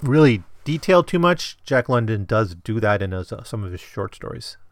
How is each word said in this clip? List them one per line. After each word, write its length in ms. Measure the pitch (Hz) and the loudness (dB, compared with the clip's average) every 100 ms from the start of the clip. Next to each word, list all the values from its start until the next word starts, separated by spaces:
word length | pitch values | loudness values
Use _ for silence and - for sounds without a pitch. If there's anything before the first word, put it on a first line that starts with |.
really 400 | 131 151 147 101 - - | 2 6 6 4 -4 -12
detailed 440 | - 156 - 180 - | -6 -4 2 4 4
too 100 | 180 | 2
much. 400 | 175 180 - - | 2 0 -4 -12
Jack 260 | - 131 127 | -2 -2 2
London 360 | 123 110 107 95 | 0 0 -2 0
does 280 | 110 98 | 0 0
do 260 | 85 - 110 | -6 -6 -2
that 220 | 104 101 | 0 0
in 80 | 95 | -2
his, 240 | 92 90 | -6 -8
uh, 80 | - | -12
some 220 | - 110 | -10 -10
of 80 | 92 | -8
his 100 | 92 | -10
short 320 | - 107 98 | -12 -10 -10
stories, 440 | - - 123 - - - | -10 -14 -12 -14 -18 -20